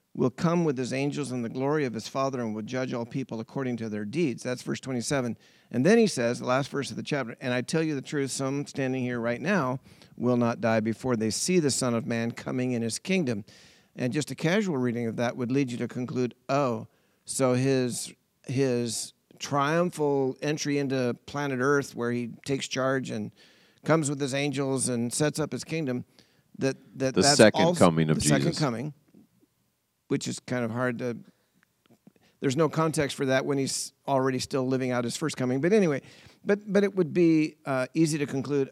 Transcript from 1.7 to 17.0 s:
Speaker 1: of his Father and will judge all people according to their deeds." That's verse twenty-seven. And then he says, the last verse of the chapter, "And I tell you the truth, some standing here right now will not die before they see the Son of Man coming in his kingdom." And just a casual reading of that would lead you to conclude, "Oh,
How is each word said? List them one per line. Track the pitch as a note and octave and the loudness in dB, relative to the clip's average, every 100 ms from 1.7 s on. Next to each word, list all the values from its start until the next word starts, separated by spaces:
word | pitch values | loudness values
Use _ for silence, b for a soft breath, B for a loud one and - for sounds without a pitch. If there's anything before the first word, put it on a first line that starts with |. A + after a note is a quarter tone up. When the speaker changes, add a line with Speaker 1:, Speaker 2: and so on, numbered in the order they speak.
| D#3 C3+ | 0 0
Speaker 1:
of | |
his | A2+ - | -4 -6
Father | C3+ C3+ C3 | -2 -2 -2
and | A2+ | -4
will | G#2+ | -4
judge | A2 B2+ C3 | -6 -4 -4
all | B2+ A#2 | -4 -6
people | C3+ C3 A2+ | -6 -6 -8
according | A2+ C#3 B2+ A#2+ | -8 -6 -4 -4
to | A2+ | -4
their | G#2 | -6
deeds." | G#2 C3+ D#3+ F#2+ | -6 -2 -2 -2
That's | B2+ B2+ | -6 -6
verse | D3+ - | -6 -8
twenty-seven. | C3 B2 A2+ C#3+ B2 G#2 b b b | -4 -4 -2 -2 -2 -6 b b b
And | B2 D3 | 2 4
then | A#3 | 6
he | G#3+ | 4
says, | - A#2 A#2 | 2 -2 0
the | B2 | 0
last | C3 C#3+ | 0 0
verse | C#3+ B2 | -6 -6
of | A2+ | -6
the | |
chapter, | - C#3+ A#2 B2+ | -4 -4 -4 -6
"And | C3+ | -4
I | B2 | -2
tell | C3 D#3+ | 0 0
you | D#3+ C#3+ | 0 -2
the | |
truth, | - D3 C3+ | -4 -2 -2
some | - C3+ C#3+ C#3+ | -2 -2 -4 -6
standing | - C3 C3 | -4 -2 -2
here | B2 A#2+ | -2 -2
right | A#2 A#2+ | -2 -2
now | D#3+ G3+ C3 B2+ b b b - | 0 0 0 -4 b b b -2
will | A#2+ B2 | 2 4
not | A#2 A#2 | 2 2
die | A2+ A2+ | 2 2
before | A2 A2 C3 A#2 | 2 -2 -2 0
they | A2 | 0
see | - - F3+ | -2 0 2
the | D3 | 2
Son | - B2+ A#2 | 2 0 0
of | A#2 | -2
Man | A#2 A#2 | -2 -4
coming | - D3 C3 B2+ | -6 -6 -4 -2
in | A#2+ | -2
his | A#2 - | -2 -4
kingdom." | - F#3+ C3+ G#2 - b b b b - | -2 0 0 -2 -6 b b b b -6
And | B2+ | -4
just | C#3+ C#3+ | -2 -4
a | A#2+ | -2
casual | D#3+ G3+ G3 C#3 | 0 2 2 0
reading | B2 A#2 A#2 | 0 0 -2
of | A2 | -2
that | A#2+ B2+ | -2 -2
would | A#2+ | -2
lead | C3+ C3+ | 0 0
you | A#2+ | -2
to | A#2+ | -6
conclude, | B2 A#2+ A#2 B2 - - | -6 -4 -2 -2 -4 -2
"Oh, | C#3+ C3+ A2+ A2+ _ | 0 0 -2 -6 _